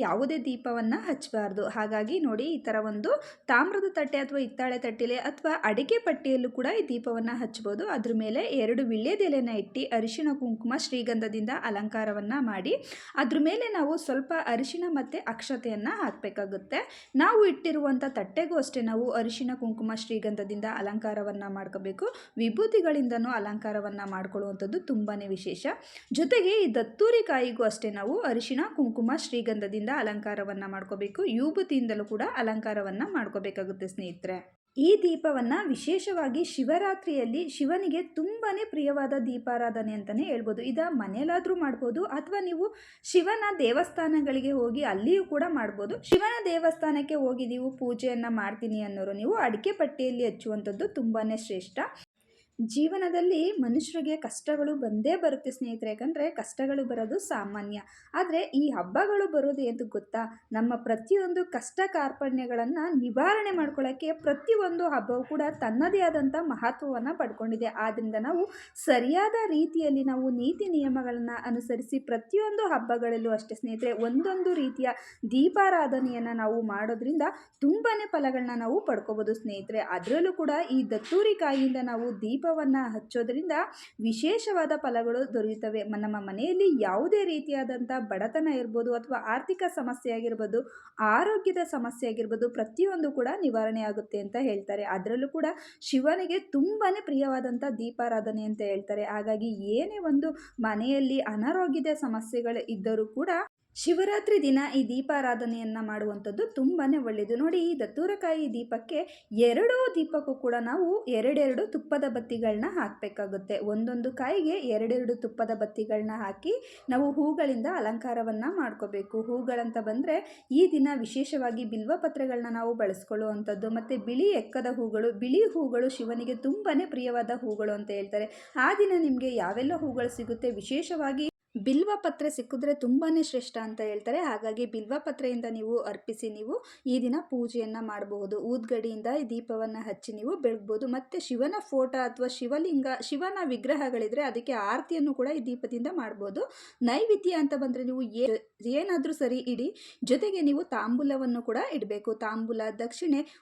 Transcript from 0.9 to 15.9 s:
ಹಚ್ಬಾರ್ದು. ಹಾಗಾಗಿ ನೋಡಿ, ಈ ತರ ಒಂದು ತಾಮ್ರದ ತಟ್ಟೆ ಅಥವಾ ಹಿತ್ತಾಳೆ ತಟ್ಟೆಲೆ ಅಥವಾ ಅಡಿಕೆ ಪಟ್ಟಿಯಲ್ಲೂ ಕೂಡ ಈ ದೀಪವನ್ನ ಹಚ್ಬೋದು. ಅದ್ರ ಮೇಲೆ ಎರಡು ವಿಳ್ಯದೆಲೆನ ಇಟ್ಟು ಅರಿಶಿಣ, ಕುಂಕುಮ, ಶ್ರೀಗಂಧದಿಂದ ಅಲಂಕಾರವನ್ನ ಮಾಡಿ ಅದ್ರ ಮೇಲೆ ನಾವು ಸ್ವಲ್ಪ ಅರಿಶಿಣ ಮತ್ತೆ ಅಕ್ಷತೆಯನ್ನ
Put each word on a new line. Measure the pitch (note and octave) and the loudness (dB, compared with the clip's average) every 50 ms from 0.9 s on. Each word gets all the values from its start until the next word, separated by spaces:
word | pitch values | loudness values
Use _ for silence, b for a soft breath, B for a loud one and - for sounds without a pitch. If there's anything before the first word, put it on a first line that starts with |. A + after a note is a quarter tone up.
| A#3+ G#4 | 0 0
ಹಚ್ಬಾರ್ದು. | - - C#4+ C4+ - - - A3 G#3 G3 G3 G#3 G3+ G#3+ | 0 -2 -4 -4 -4 -4 -4 -2 -2 -2 -2 -2 -2 -2
ಹಾಗಾಗಿ | G#3+ A#3 G#3+ G#3+ A3 G#3+ G#3+ A3 E4 F#4+ | -2 -2 -2 0 0 0 0 0 0 0
ನೋಡಿ, | D#4 B3+ A3 G#3 C4 E4 | 0 0 0 0 -2 -2
ಈ | E4 C4 | -2 -4
ತರ | - A#3+ G#3+ A3 G#3+ | -2 -2 -2 0 0
ಒಂದು | A3 G#3 G#3 G#3+ F#4 C#5 D5 B B B B B - | -2 -2 -2 0 0 0 0 B B B B B 4
ತಾಮ್ರದ | A#3+ A#3+ D4 F#4 G#4 G4 G4 F#4+ F#4+ | 4 6 6 4 2 0 0 0 0
ತಟ್ಟೆ | E4 D4 C#4 D4 C#4 | 0 0 0 0 0
ಅಥವಾ | C#4 C4+ C#4 C#4 | -2 0 -2 -2
ಹಿತ್ತಾಳೆ | C4 A3 - - C4 B3+ B3 A#3 | -2 -2 -2 -4 -2 -2 -2 -2
ತಟ್ಟೆಲೆ | A#3+ A#3+ A3 A3+ A#3+ A#3 A#3+ B3 - | -4 -4 -4 -2 -2 0 0 -2 -2
ಅಥವಾ | C#4+ C#4+ - - D#4 C#4 - - | -4 -4 -2 -2 -2 0 0 2
ಅಡಿಕೆ | G#3+ G#3+ G#3 C#4 - A4+ A#4 | 2 2 2 2 2 2 2
ಪಟ್ಟಿಯಲ್ಲೂ | A#4 E4+ D4 - - C4+ C4 B3+ B3 B3 | 2 2 0 0 2 2 2 2 2 0
ಕೂಡ | - C4 B3+ C#4 G#4 A4+ | -2 -2 -2 0 0 0
ಈ | F4 - | 0 0
ದೀಪವನ್ನ | B3 A#3+ A3+ A#3+ A#3 A#3 A3+ A3+ B3 | -2 -4 -2 -2 -2 -2 -2 -2 -2
ಹಚ್ಬೋದು. | A#3+ B3+ - - - G#3+ G3+ G3+ G#3 F#4 G#4+ | -2 -4 -6 -6 -6 -6 -4 -4 -2 -2 -2
ಅದ್ರ | E4+ C#4 G#3+ A#3 A#3 | -2 -2 0 0 0
ಮೇಲೆ | A3 A3 A3 A3 C#4 A4 - C#4+ C4+ | 0 0 0 0 -2 -2 0 0 2
ಎರಡು | A3 G#3+ A#3+ A#3 C4+ | 2 2 2 2 2
ವಿಳ್ಯದೆಲೆನ | A3+ A3+ G#3+ A3 D4 G4+ G4+ G4 F4+ C#4+ C4+ B3 A#3 A3+ G#3 | 0 0 0 0 2 2 2 2 4 4 2 2 0 0 -2
ಇಟ್ಟು | G3 - - C4+ C4+ - A#3+ | -4 -4 -4 -6 -4 0 0
ಅರಿಶಿಣ, | A3+ A3 A3+ - - D#4 D4+ C#4 C#4+ | 0 0 0 -2 0 0 0 0 0
ಕುಂಕುಮ, | C4 A#3+ A3 A3 - A#3 B3+ - | -2 -2 -2 -2 -2 -2 -2 -2
ಶ್ರೀಗಂಧದಿಂದ | - - C4 B3 A#3 A#3+ A#3 A3+ A3 G#3+ G#3 A3 G#3+ A3 C4 - - | -2 -2 -2 -2 0 0 0 0 0 -2 -2 -2 -2 -2 -2 -2 -2
ಅಲಂಕಾರವನ್ನ | A#3 G#3 G3+ G#3+ G#3+ A#3 A3+ G#3+ G#3+ G3+ G#3 G3+ G#3 B3 C#4+ | -2 -2 -2 -4 -2 -2 -2 -2 -2 -2 -2 -2 -2 -2 0
ಮಾಡಿ | C4+ A3+ G#3 F#3+ F#3 C4+ A4+ C#5+ B B B B B B B | 0 0 0 -2 -2 -2 -2 -2 B B B B B B B
ಅದ್ರ | B D4 A#3 D4+ D#4 | B 2 2 4 4
ಮೇಲೆ | D4 D#4+ F#4+ A#4+ A#4+ A#4 G#4+ | 4 4 2 2 0 0 0
ನಾವು | F4 D4 D4 D#4+ D#4+ | 0 2 2 0 0
ಸ್ವಲ್ಪ | - - B3+ C4+ C4+ - E4+ D#4+ C#4+ | -2 -2 -2 -2 -2 -2 -2 -2 0
ಅರಿಶಿಣ | A#3+ A#3 A3+ C4+ C4 - E4+ F4 F4+ | 0 0 0 0 -2 -4 -2 -2 0
ಮತ್ತೆ | D#4+ C4+ C4 - - E4+ - - | 0 0 -2 -2 -6 -8 -6 -6
ಅಕ್ಷತೆಯನ್ನ | A3+ - - - C4+ A#3 - A#3+ G#3+ G#3 G#3 C#4 | -8 -6 -6 -6 -4 -4 -4 -4 -4 -4 -2 -4